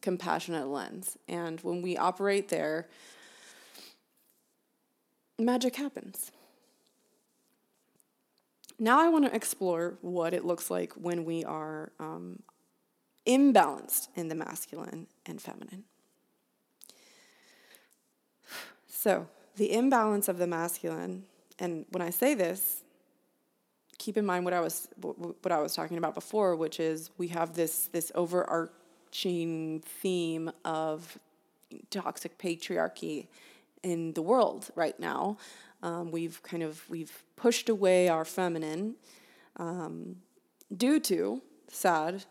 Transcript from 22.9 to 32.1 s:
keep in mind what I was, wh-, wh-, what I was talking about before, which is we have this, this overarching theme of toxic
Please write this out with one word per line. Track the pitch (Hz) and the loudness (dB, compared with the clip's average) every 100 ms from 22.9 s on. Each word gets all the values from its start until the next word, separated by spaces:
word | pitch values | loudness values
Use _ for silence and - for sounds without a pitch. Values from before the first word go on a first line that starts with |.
| _ _ _ _ _ _ _ _ _ _ - | _ _ _ _ _ _ _ _ _ _ -10
keep | - 208 | -2 0
in | 208 | 2
mind | 180 | 2
what | 175 180 | 2 2
I | |
was, | 165 165 - - | 0 -2 -10 -10
wh-, | - | -8
wh-, | - 170 - 190 | -8 -10 -6 0
what | |
I | 170 | 0
was | 147 - | 0 -2
talking | 165 170 | -4 -2
about | 165 156 | -2 -4
before, | - 214 196 170 | -4 2 2 2
which | 160 - | 0 0
is | 160 160 160 - | -2 -2 -8 -6
we | 175 | -4
have | 170 165 | -2 -2
this, | 165 165 - - | 0 0 0 -2
this | 175 165 - | -2 -2 -2
overarching | 170 180 - 165 160 - _ _ _ - 190 175 165 165 160 156 160 - | 0 0 0 0 -2 -8 _ _ _ -4 0 0 0 -2 -4 -6 -8 -6
theme | 196 180 165 160 165 - - | -2 0 0 -2 -4 -6 -4
of | 160 160 156 170 - _ _ _ _ _ - - | -2 -2 -4 -8 -20 _ _ _ _ _ -18 -8
toxic | 196 175 | -6 -6